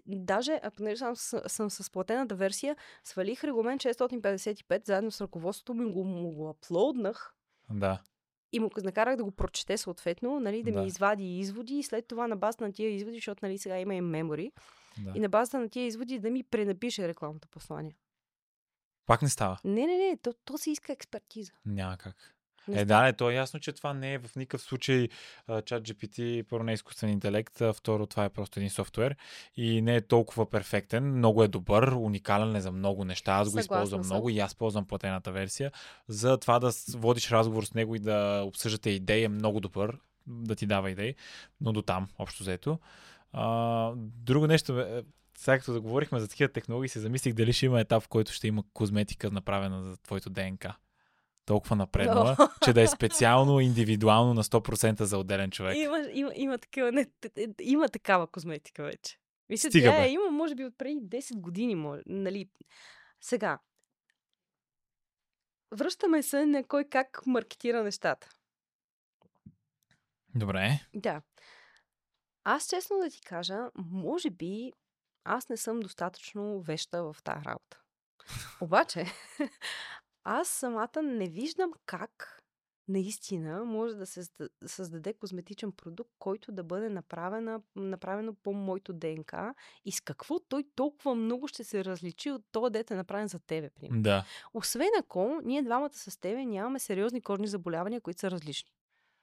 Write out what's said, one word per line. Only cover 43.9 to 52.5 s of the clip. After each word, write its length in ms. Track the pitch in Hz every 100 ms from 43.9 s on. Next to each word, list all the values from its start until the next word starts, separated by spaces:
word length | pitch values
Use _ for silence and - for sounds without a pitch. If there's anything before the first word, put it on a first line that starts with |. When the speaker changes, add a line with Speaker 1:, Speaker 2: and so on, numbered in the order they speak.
| 123
Speaker 2:
друго 500 | 110 117 117 139 151
нещо, 260 | 156 - 127
бе, 280 | 101 120 - _ _ -
сега 220 | - 131
като 140 | 127
заговорихме 460 | 117 110 127 151 123
за 80 | 107
такива 240 | - 143
технологии, 380 | 117 - 120 131
се 100 | 113
замислих 340 | 110 127 127
дали 200 | 113 113
ще 120 | 120 131
има 140 | 123
етап, 220 | 107 113
в 40 | -
който 240 | 113 107
ще 160 | - 107
има 160 | 107 -
козметика, 580 | - 107 104 104 - 107
направена 520 | 98 98 98 98 95
за 140 | 92 90
твоето 320 | - 98 98
Д 140 | 95
Н 140 | 95 95
К. 100 | 92 - _ _ _ _ _ _ -
Толкова 300 | 104 - 107
напреднала, 600 | 92 - 151 - 120 135
Speaker 1:
О. 80 | 277